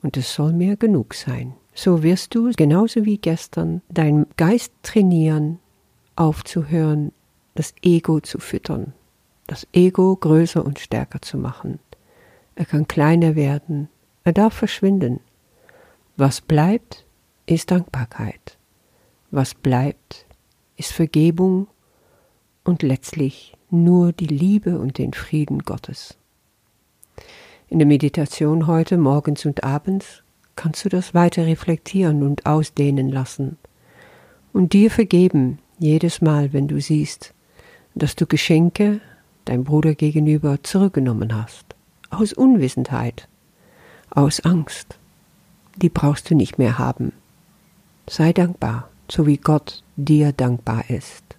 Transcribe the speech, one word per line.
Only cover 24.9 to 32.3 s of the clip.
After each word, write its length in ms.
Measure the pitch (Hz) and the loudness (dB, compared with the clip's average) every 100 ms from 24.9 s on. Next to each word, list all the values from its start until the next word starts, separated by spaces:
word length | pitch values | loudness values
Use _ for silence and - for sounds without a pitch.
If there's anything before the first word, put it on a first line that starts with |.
| 139 | -4
den 160 | 135 | -6
Frieden 460 | - - 156 147 143 | -6 -6 -4 -2 -4
Gottes. 560 | - - - - - - _ _ _ _ _ _ _ _ _ - - - - _ _ | -6 -10 -12 -18 -20 -20 _ _ _ _ _ _ _ _ _ -20 -20 -20 -20 _ _
In 100 | 165 | 2
der 80 | 147 | 4
Meditation 800 | 143 143 - 147 - 151 165 156 | 4 2 -2 -6 -2 -2 0 0
heute, 320 | 165 160 180 | 0 0 0
morgens 480 | 143 143 147 147 151 | 2 0 -2 -4 -4
und 180 | 139 | -4
abends, 580 | - 147 - 196 - - _ _ _ - | -4 -4 -4 -6 -6 -20 _ _ _ -8
kannst 280 | 165 151 | -6 -4
du 40 | 202 | -4
das 260 | 185 180 | -4 -2
weiter 320 | 175 175 - 165 | 2 2 2 -2
reflektieren 760 | 160 - 160 - 190 185 147 | -2 -2 -6 -4 -2 0 2
und 240 | 143 | 0